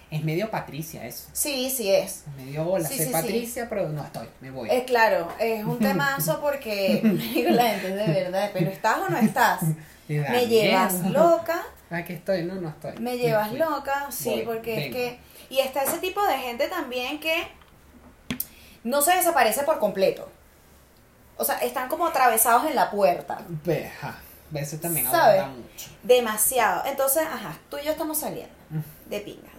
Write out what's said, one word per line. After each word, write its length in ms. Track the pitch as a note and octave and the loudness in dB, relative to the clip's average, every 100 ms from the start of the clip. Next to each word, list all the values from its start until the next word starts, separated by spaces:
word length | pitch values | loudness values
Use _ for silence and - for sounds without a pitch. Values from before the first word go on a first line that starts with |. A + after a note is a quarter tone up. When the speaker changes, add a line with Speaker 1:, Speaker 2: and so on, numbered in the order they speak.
| - | -8
Speaker 1:
es 140 | D#3 | -4
medio 260 | D#3 D#3+ A3 | -2 -2 -2
Patricia 540 | F3 - C#3 D#3+ A2 A2+ | -6 -8 -12 -12 -12 -12
eso. 240 | - - | -14 -12
Speaker 2:
Sí, 360 | - D4+ C4 C4 | -6 -4 -2 -4
sí 200 | C4 G3 | -2 2
es. 320 | G3 F#3+ - D3+ | 2 2 -10 -14
Speaker 1:
Es 80 | C3+ | -14
medio, 320 | C3 D3 E3 | -10 -4 0
"Hola, 180 | F#3+ D#3 | 0 0
Speaker 2:
Sí, 80 | C4+ | 0
Speaker 1:
soy 100 | B3+ | 0
Speaker 2:
sí, 60 | |
sí. 60 | G3 | 0
Speaker 1:
Patricia, 520 | A#3+ A3+ A#3 B3+ A3+ | 0 -2 -4 -8 -6
pero 200 | G#3 E3 | -4 -4
no 140 | D3+ | -4
estoy, 240 | C3+ - A2+ - | -8 -10 -12 -16
me 100 | C3 | -14
voy". 180 | C3 A2+ | -10 0
Speaker 2:
Es 120 | B3 B3+ | 0 2
claro, 420 | A#3+ A3 F#3 E3+ - | 4 4 2 -2 -4
es 240 | A3+ A3 | -2 -2
un 160 | G#3 A#3+ | -4 0
Speaker 1:
<laughs> 0 | |
Speaker 2:
temazo 640 | A3 C#4 C#4 C4+ C4+ D4+ | 2 2 0 0 -2 0
porque, 600 | D4 C#4 A3 G3+ C#4+ G3+ | -2 -2 -4 -2 2 4
<laughs> 320 | A3 E3+ - | 4 2 0
digo, 180 | C4 D4 | 0 4
la 120 | - A#3+ | 4 4
gente 200 | G3+ F#3 | 2 -4
de 180 | G3 G#3+ | -2 2
verdad, 420 | F#3 F3+ F#3+ G3+ | 2 0 -2 -2
"¿pero 160 | F#3 F3 | 0 -2
estás 260 | F#3+ A3 C#4 | 0 0 0
o 100 | F#4+ | 0
no 80 | D#4 | 2
estás?". 440 | A3 C4+ G#3+ F3+ E3 | 2 4 2 4 0
Speaker 1:
<laughs> 60 | D#3 - - - | -2 -8 -20 -6
Y 80 | D3 | -2
da 120 | D3 | 0
Speaker 2:
"Me 160 | A#3+ A#3+ | 0 4
llevas 460 | A3+ G3 F#3+ F#3 F3+ | 4 6 4 2 0
Speaker 1:
miedo. 80 | F#3 C4+ E4+ | 0 4 6
Speaker 2:
loca". 340 | E4 E4 E4+ - - - | 6 2 -4 -6 -16 -8
Speaker 1:
"Aquí 240 | E3+ F3 | -8 -6
estoy", 300 | D#3+ - F#3 | -8 -2 -2
"No, 120 | E3+ F#3+ | -2 -6
no 140 | E3 | -8
estoy". 240 | D3+ C#3+ | -8 -12
Speaker 2:
"Me 80 | G3+ A#3+ | -8 -6
Speaker 1:
Me 60 | B3 | 0
Speaker 2:
llevas 320 | A#3+ G#3+ G#3+ | 2 2 0
Speaker 1:
fui. 80 | B3+ | 0
Speaker 2:
loca", 500 | D#4+ C#4 C#4 C#4 C#4+ | 0 0 -2 -4 -4
sí, 200 | - A#3 | -6 -2
Speaker 1:
Voy, 120 | A3 A3+ | -2 -2
Speaker 2:
porque 300 | A3+ A3+ A3 | -4 -4 -4
es 20 | |
Speaker 1:
vengo. 120 | - B3+ | -4 -4
Speaker 2:
que, 240 | B3 B3 - - - | -4 -6 -20 -20 -4
y 100 | C4 | -2
está 240 | B3+ C#4+ | 0 0
ese 140 | C#4 E4+ | -2 -2
tipo 260 | F#4 G4+ G4+ | -4 0 0
de 120 | C4 | 0
gente 300 | B3+ A#3 D#4 | -4 -4 -2
también 500 | F4+ C4+ B3 B3+ D4 | -2 -6 -6 -6 -4
que 140 | D#4 E4 F#4 - - - - - - - - - - - - - A3+ | -2 -2 -4 -14 -20 -20 -20 -20 -20 -20 -10 -10 -10 -16 -20 -12 -2
no 160 | C#4+ | 2
se 120 | E4 F#4 | 4 4
desaparece 480 | E4+ C#4+ A3+ A3 | 4 4 2 2
por 160 | D4 D#4 | 0 2
completo. 500 | G#3 F#3+ F#3 - - - - _ _ - _ _ _ _ - - | 0 4 2 2 -12 -18 -20 _ _ -20 _ _ _ _ -20 -6
O 60 | |
sea, 140 | A#3 - | -2 0
están 320 | B3 C4 B3+ | -2 -2 -4
como 180 | D#4+ E4+ | 0 0
atravesados 580 | C4+ B3+ A3+ B3 A#3+ D4+ | 4 4 6 6 4 4
en 80 | B3 | 2
la 140 | F3+ | 0
puerta. 500 | G3+ F#3+ F3 - A2+ F#3+ D#3 F3 | 4 4 2 -4 -8 -8 -6 -2
Speaker 1:
Ve, 200 | D3 - - | -2 -4 -10
ajá, 180 | C3+ - - - - D3 | -12 -12 -18 -20 -10 -8
eso 220 | D3+ D#3 | -6 -8
también 280 | E3+ E3 - | -4 -2 2
Speaker 2:
¿Sabes? 340 | - C#4 C#3+ | 6 6 6
Speaker 1:
abunda 200 | - B2+ | 2 -10
mucho. 280 | - - - - | -16 -16 -18 -14
Speaker 2:
Demasiado. 800 | G3+ B3 A#3 G#3 - B3+ G#3+ F3 C4+ | 4 4 4 0 2 4 2 2 -2
Entonces, 380 | C4 C4+ D4+ D#4 | 0 2 2 0
ajá, 280 | A#3+ G3+ D#3 - | -4 -10 -12 -12
tú 80 | C#4+ | -6
y 60 | D4 | -4
yo 60 | |
estamos 260 | D#4 D#4 D4+ | -2 -2 -4
saliendo 360 | A#3+ D#3 - - - | -6 -8 -12 -20 -8
Speaker 1:
Mm. 400 | D#3 - - - | -8 -8 -14 -10
Speaker 2:
de 100 | G#3 | -8
pinga. 300 | E3 - - | -8 -16 -20